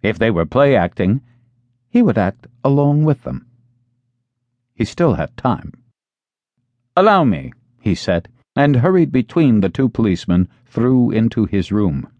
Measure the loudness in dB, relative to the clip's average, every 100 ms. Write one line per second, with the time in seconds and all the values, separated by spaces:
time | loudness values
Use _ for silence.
0 | -4 -2 -2 0 -2 2 2 2 0 -2
1 | -2 -2 _ _ _ _ _ _ _ 0
2 | 0 0 -2 -4 -20 _ -2 0 2 2
3 | 0 -2 -6 -12 _ _ _ _ _ _
4 | _ _ _ _ _ _ _ _ -8 -2
5 | 0 0 -4 -6 -4 -4 -8 -20 _ _
6 | _ _ _ _ _ _ _ _ _ 0
7 | 2 4 2 -2 -8 -18 _ _ -4 -4
8 | -2 -4 -4 _ _ -2 2 2 2 2
9 | 2 0 -2 0 2 2 0 0 -2 0
10 | -2 -2 0 0 0 _ _ -2 0 2
11 | 2 0 0 0 -2 -2 -2 -2 -2 -4
12 | -10 _